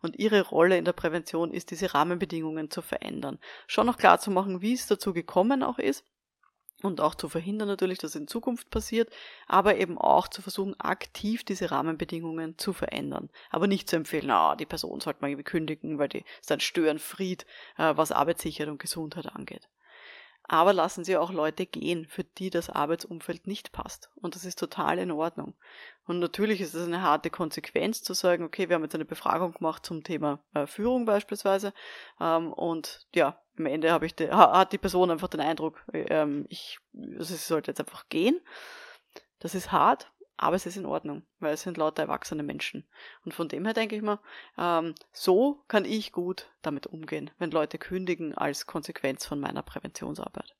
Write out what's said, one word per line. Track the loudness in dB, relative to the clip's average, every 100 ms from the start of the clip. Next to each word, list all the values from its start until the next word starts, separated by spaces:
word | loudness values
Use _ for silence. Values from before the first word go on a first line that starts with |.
und | -6 0
Ihre | 4 4
Rolle | 4 6 8 8
in | 4
der |
Prävention | 0 0 -2 -2 -2 -2
ist, | -4 -8
diese | -4 0
Rahmenbedingungen | 2 2 0 -2 -4 -4 -6 -6
zu | -8
verändern. | -6 -6 -6 -6 -6 -8 -14 -20 -4
Schon | 2 2
noch | 6
klarzumachen, | 8 8 6 0 2 -2
wie | 0
es | -2 2
dazu | 0 2
gekommen | -4 0 2 4 4
auch | 2 0
ist, | -2 -2 _ _ _ _ _ _ -20 _
und | -4 2
auch | 0 0
zu | -4
verhindern | -4 -4 -4 -2
natürlich, | 0 0 0
dass | -6 -8
in | -6
Zukunft | -4 -2 -4 -4
passiert, | -6 -2 0 0 -2 -18 -20 2
aber | 6 6 4
eben | 2 2
auch | 6 6 6
zu | -8
versuchen, | -10 -4 -4 -4
aktiv | -2 -2 -6 -6 -2 -2
diese | -4 -4 -2
Rahmenbedingungen | 0 0 -2 -4 -6 -6 -6 -8 -6
zu | -6
verändern. | -4 -4 -4 -4 -6 -8 -16 -6
Aber | 0 2
nicht | 0 0
zu | -2
empfehlen, | 0 -4 4
ah, | 6 6 4
die | -4
Person | -6 -8 -6
sollte | -6 -4
man | -4
irgendwie | -6 -4
kündigen, | -2 -2 -6 -6 -2
weil | -2
die | -2 -12 -18
ist | -2
ein | -2
Störenfried, | 0 2 2 2 -6 -6 -4 -4 -10 -20 -20 0
äh, | 2 4
was | 2
Arbeitssicherheit | 4 2 0 -4 -6 -6
und | -6
Gesundheit | -8 -6 -6 -8 -10
angeht. | -12 -14 -14 _ _ _ -20 -20 -20 -20 _ _
Aber | 6 6
lassen | 6 2 0
Sie | 0 2
auch | 2
Leute | 0 -2 -2 -6
gehen, | -4 -2 -2 -4
für | -10
die | -10 -6 -4
das | -4 -2
Arbeitsumfeld | -2 0 -2 -4 -12 -8 -8 -8
nicht | -10 -10
passt. | -12 -12 -14 -20 -10
Und | -10 -10
das | -12
ist | -8
total | -8 -2 0 0
in | -2
Ordnung. | -2 -2 -4 -12 -14 -20 -20 -20 -20 -6
Und | -2
natürlich | -2 0 0 0
ist | -2 -4
es | -4
eine | 0
harte | 2 2 2
Konsequenz | -4 -4 -4 -4 0 0 -2
zu | -4
sagen, | 0 2 2
okay, | 0 -2 2
wir | 2
haben |
jetzt | 0
eine | -4 -6
Befragung | -4 0 2 0
gemacht | -2 -4 -4
zum | -8 -10
Thema, | -6 -2 -2 -4 _
äh, | -4 -4
Führung | -2 0 0 2
beispielsweise, | 2 0 -2 2 2 0 -8 -16 -16 -18 _
ähm, | 2 2 0
und | -4 -2 -2 -6 -14 -2 4
ja, | 4 2 _ -6
am | -2
Ende | 2 4
habe | 4 2
ich | -2
de-, | 2
ha-, | 10 10 10
hat | 6
die | 2
Person | 0 4 4
einfach | 2 -2
den | -2
Eindruck, | -2 -2 -4 -8 -8
ähm, | -6 0 2 2 -2 -6
ich, | -12 -14 -16 _
also | -16 -14 -10
sie | -8 -6
sollte | 0 0 0
jetzt | -6
einfach | -8 -10 -4
gehen. | 2 4 2 -2 -18 -18 -18 -20 -20 _ -20 _ _
Das | -8 -6
ist | 0
hart, | 4 6 4 -2 _ -20 -2
aber | 0 0
es | -2
ist | -8
in | -4
Ordnung, | -4 -6 -10 -14 _
weil | -4
es | -2
sind | -4 -2
lauter | -2 0
erwachsene | -2 -2 -4 -6
Menschen. | -6 -6 -8 -10 -16 -20 -20 -16
Und | -14
von | -6 -6
dem | -4 -2
her |
denke | -2 -2 -2
ich |
mir, | -2 -2 -6 -20 -16 -4
ähm, | 2 2 0 -8 -16
so | -4 4 6 6 2 _
kann | 0 2
ich | -2 -4
gut | -6 -4 -6 -10 _
damit | -6 -6 -8
umgehen, | -12 -8 -8 -8 _
wenn | -2
Leute | 0 0 -4
kündigen | -6 -6 -2 -4 -4 -2
als | -2 -2 -6
Konsequenz | -8 -8 -4 -4 -4 -6
von | -6
meiner | -4 -6
Präventionsarbeit. | -8 -10 -10 -10 -10 -8 -10 -10 -16 _